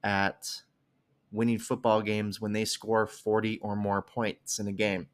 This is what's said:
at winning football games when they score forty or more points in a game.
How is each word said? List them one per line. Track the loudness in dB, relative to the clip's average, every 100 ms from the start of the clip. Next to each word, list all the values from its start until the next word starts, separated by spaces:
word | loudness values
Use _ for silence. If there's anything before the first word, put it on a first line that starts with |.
at | 2 2 2 0 -12 -12 _ _ _ _ _ _ _
winning | 0 2 0
football | -2 0 4 4
games | 2 -2 -2 -4
when | -4
they | -2
score | -2 -4 0 2 2
forty | -2 0 2 0 -4
or | -4 -2
more | 0 0
points | -2 -2 -2 -4 -8 -6
in | -4
a |
game. | 0 0 0 -4